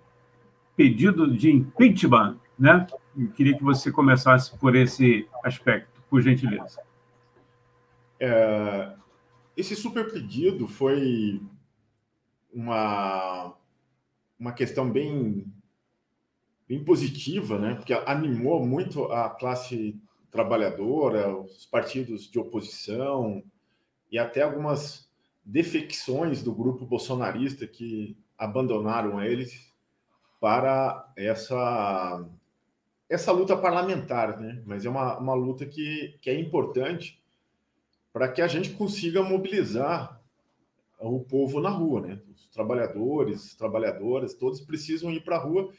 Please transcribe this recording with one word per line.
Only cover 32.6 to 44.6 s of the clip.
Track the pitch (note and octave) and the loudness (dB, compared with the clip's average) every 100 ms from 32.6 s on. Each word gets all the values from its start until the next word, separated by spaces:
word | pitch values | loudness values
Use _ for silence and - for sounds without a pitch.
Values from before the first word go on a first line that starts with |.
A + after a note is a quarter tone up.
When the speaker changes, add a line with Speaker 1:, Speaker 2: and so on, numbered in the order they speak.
| _ _ _ _ _ | _ _ _ _ _
Speaker 2:
essa | E3+ - | -4 2
luta | F3+ F#3+ F#3 | 2 2 2
parlamentar, | F#3 E3+ F3+ F3 - B2 A2 G#2 | 2 0 0 -4 -4 -2 -2 -4
né? | A2 B2 G#2+ | -12 -12 -10
Mas | G2+ A2+ | -8 -6
é | |
uma, | C3+ B2+ - | -4 -4 -4
uma | B2+ | -2
luta | C3 B2+ C3 C#3+ | -2 -2 -6 -10
que, | D3+ D3+ D3+ C#3+ - | -10 -8 -8 -10 -10
que | - | -4
é | C#3 | -4
importante | D#3+ D#3+ - B2 F3 F3 - - _ _ _ _ _ _ _ _ _ | -2 -2 -2 -2 -2 -6 -10 -18 _ _ _ _ _ _ _ _ _
para | A#2 C3 | -4 -4
que | - | 0
a | E3+ | 0
gente | D3 G3 | -2 -4
consiga | - G3+ - E3+ F3 | -4 -6 -4 -2 0
mobilizar | F#3+ F#3+ F#3+ G3+ A#2+ G#2+ C#3+ E3+ - - _ _ _ _ _ _ _ _ | 0 0 0 -2 -2 -2 -2 -4 -6 -16 _ _ _ _ _ _ _ _
o | A2+ B2+ | -6 -6
povo | B2 C3 C3 C#3+ | -2 0 0 -2
na | F#3+ | -2
rua, | F#3+ E3 A#2+ | -2 -2 -2
né? | F2+ G2+ - - | -4 -12 -18 -20
Os | _ | _
trabalhadores, | - G#2+ B2 A2+ G2+ A#2+ D3+ A2+ G2+ - - | -8 -4 -2 -4 -4 -4 -2 -2 -4 -12 -8
trabalhadoras, | A2 A2 A2 F#2+ G#2+ C3 B2+ | -4 -2 -2 -4 -4 -4 -4
todos | - B2+ | -4 -6
precisam | B2+ | -6